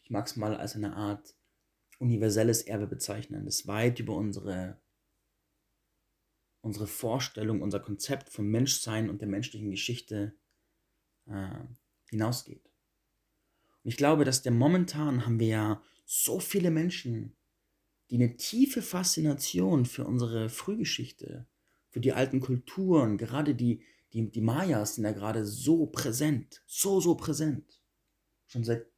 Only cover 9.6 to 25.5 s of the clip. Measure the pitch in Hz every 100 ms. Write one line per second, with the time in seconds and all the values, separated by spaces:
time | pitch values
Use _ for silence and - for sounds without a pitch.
9.6 | 104 92 - 120 - 107 104 - _ _
10.6 | _ _ _ _ _ _ - 98 95 -
11.6 | - - _ _ - 110 110 127 - -
12.6 | _ _ _ _ _ _ _ _ _ _
13.6 | _ _ 113 117 143 156 135 127 127 117
14.6 | 143 180 175 151 151 123 117 113 113 110
15.6 | 107 104 _ _ - - - 185 - 196
16.6 | 175 156 175 - 123 110 110 _ _ _
17.6 | _ _ _ _ - 120 120 - - 226
18.6 | 269 247 - 180 180 165 156 139 - 180
19.6 | 190 151 123 - 120 123 120 113 113 -
20.6 | - 220 - - 120 - - - - _
21.6 | _ _ _ 120 123 117 135 131 127 123
22.6 | - - 190 165 113 101 113 135 147 120
23.6 | 120 120 - _ _ 117 110 113 113 147
24.6 | 185 113 104 - 107 98 104 110 104